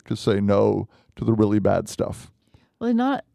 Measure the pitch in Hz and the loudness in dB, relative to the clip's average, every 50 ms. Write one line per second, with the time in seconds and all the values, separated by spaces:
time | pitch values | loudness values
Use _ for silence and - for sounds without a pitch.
0 | - - 113 - - 117 98 101 101 101 101 104 107 107 101 101 104 - _ _ | -8 -8 -8 -4 -2 0 0 2 2 2 2 4 4 2 2 0 -4 -8 _ _
1 | _ _ _ - 113 113 113 107 107 101 107 107 95 101 95 90 - - - - | _ _ _ -4 0 0 2 4 4 2 2 2 2 2 0 0 -2 -6 -6 -6
2 | - - - - - - _ _ _ _ _ _ _ _ _ - 226 240 240 233 | -6 -6 -8 -12 -16 -20 _ _ _ _ _ _ _ _ _ -8 -4 -2 0 0
3 | 247 269 277 - - _ _ | 0 0 -2 -4 -6 _ _